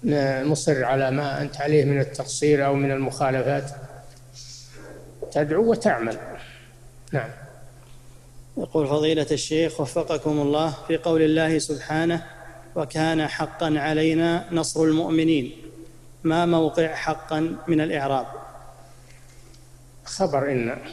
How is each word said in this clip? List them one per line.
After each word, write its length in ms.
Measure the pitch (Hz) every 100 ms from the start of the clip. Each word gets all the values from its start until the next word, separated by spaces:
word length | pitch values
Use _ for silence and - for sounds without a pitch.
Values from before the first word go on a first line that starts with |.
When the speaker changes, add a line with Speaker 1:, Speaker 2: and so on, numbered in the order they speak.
Speaker 1:
م-، 460 | 233 147 135 131 143
مصر 340 | 151 - 139
على 260 | 123 135 131
ما 320 | 139 143 139
أنت 180 | 143 -
عليه 240 | 147 151
من 160 | 135 143
التقصير 680 | 135 - 131 - 151 143 139
أو 80 |
من 160 | 139 139
المخالفات، 800 | 135 135 - 139 131 123 143 - - - - - - - - - - - - - - - - -
تدعو 380 | - 151 160 226
وتعمل. 480 | 226 214 131 113 110 - - - - - - - - -
نعم. 180 | 143 113 - - - - - - - - - - - - -
Speaker 2:
يقول 300 | 190 160 139
فضيلة 400 | 151 156 156 151
الشيخ 500 | 147 - 156 160 156
وفقكم 500 | 139 170 160 156 156
الله: 440 | 151 143 147 160 147 -
"في 80 | 160
قول 260 | 170 160
الله 360 | 156 156 160 160
سبحانه: 680 | - 143 - 156 165 170 - - - - - 175
'وكان 500 | 147 156 160 160 151
حقا 480 | - 156 - 165 151
علينا 680 | 147 156 160 160 170 170 -
نصر 320 | 170 156 160
المؤمنين'، 680 | 160 156 - 160 160 156 123 - - - - - - -
ما 220 | 165 160 175
موقع 480 | 165 156 160 160
حقا 640 | 151 - 156 - 156 160 - -
من 120 | 156
الإعراب؟" 460 | 160 156 139 135 - - - - - - - - - - - - - - - - - -
Speaker 1:
خبر 460 | - - 190 143 143
إن 260 | 131 117 127 -